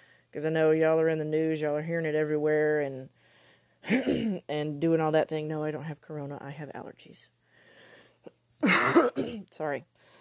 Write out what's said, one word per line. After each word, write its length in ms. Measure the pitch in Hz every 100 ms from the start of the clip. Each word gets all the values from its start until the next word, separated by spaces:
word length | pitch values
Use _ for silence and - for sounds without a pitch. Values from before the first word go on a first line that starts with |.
| - _ _
'cause 120 | -
I 60 | 156
know 200 | 160 160
y'all 300 | 160 160 160
are 80 | 160
in 100 | 156
the 60 |
news, 380 | 156 156 160 156
y'all 140 | 151 147
are 60 |
hearing 220 | 160 170
it 100 | 156
everywhere, 640 | 151 151 151 151 151 151 151
and, 280 | 139 131 135 _ _ _ _ _ _ _
<clears throat> 600 | - 247 254 247 226 185 -
and 320 | 151 151 143
doing 200 | 165 160
all 120 | 156
that 160 | 156 -
thing. 200 | 156 151
No, 160 | 156
I 60 | 151
don't 140 | 151
have 160 | 156 143
corona. 340 | - 151 143 143
I 80 | 139
have 200 | 143 143
allergies. 560 | - - - - - - _ _ _ _ - - - - _ - _ _ -
<coughs> 880 | 208 - - 349 247 269 233 220 185
Sorry. 360 | - 156 139 - _ _ -